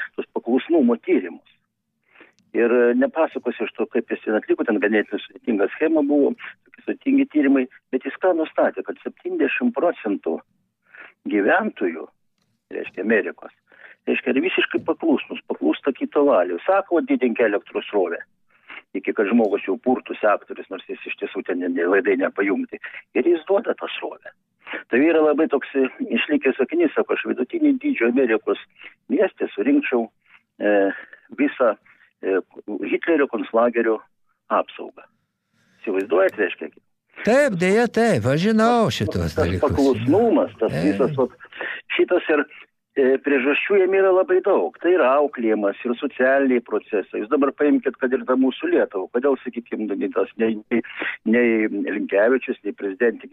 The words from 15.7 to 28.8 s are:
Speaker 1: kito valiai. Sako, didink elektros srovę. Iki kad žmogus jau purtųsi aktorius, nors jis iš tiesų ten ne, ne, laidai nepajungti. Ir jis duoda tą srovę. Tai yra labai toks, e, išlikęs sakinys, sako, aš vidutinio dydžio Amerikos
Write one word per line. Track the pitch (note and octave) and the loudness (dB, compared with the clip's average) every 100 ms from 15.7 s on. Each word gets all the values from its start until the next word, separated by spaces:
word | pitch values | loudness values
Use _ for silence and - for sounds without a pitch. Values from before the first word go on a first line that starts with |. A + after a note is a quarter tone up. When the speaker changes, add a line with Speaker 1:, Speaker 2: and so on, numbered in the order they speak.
| - C#3+ B2+ | 0 -4 -4
Speaker 1:
kito | C#3 D3+ C#3+ | -4 0 4
valiai. | G#2+ F2 E2+ | 4 2 -2
Sako, | - G3 - E3+ | 0 0 0 -2
didink | C#3 C3+ B2+ A2 | 0 0 0 0
elektros | A2+ G2+ - - - | 0 0 -4 -8 -4
srovę. | G#2 E2+ E2+ - _ _ _ - - - | -2 -2 -4 -12 _ _ _ -20 -20 -12
Iki | G2 - | -8 -4
kad | - G2 | -2 2
žmogus | A#2 G#2+ G2 - | 2 2 0 -2
jau | F#2+ | -4
purtųsi | B2+ B2+ - A2+ | 0 -2 -4 -2
aktorius, | G#2+ G2 - - - | 0 0 -4 -16 -12
nors | F#2+ - | -14 -12
jis | - | -12
iš | - - | -12 -10
tiesų | G2+ G2 | -8 -8
ten | - F2 | -6 -4
ne, | F2+ | -2
ne, | E2+ F2 | -2 2
laidai | G2 F#2 | 2 2
nepajungti. | F#2 F#2 - G2 F2+ - G#2 - - - | 0 0 -2 -2 -2 -4 -10 -16 -18 -6
Ir | - D3 | -2 0
jis | E3+ | 0
duoda | - G3 - | 0 0 0
tą | - - | -6 -8
srovę. | - - - - - _ _ - - | -10 -10 -12 -18 -20 _ _ -16 -14
Tai | - A#2+ | -2 2
yra | D#3 D#3+ | 4 4
labai | D3+ C#3+ D#3 | 4 2 0
toks, | C3+ - | 0 -2
e, | C#3 B2+ - - | -2 -2 -2 -4
išlikęs | A#2 - D3+ C3+ C3 | -4 0 0 0 0
sakinys, | B2+ E4 F4 | 0 0 0
sako, | - - - | 0 -2 -2
aš | - | -2
vidutinio | - B3+ F4 D4+ | -4 -4 0 2
dydžio | C4 D4 C4 A#3+ | 2 0 0 2
Amerikos | A#3+ - A3 - G2+ - _ | 2 2 0 0 -4 -6 _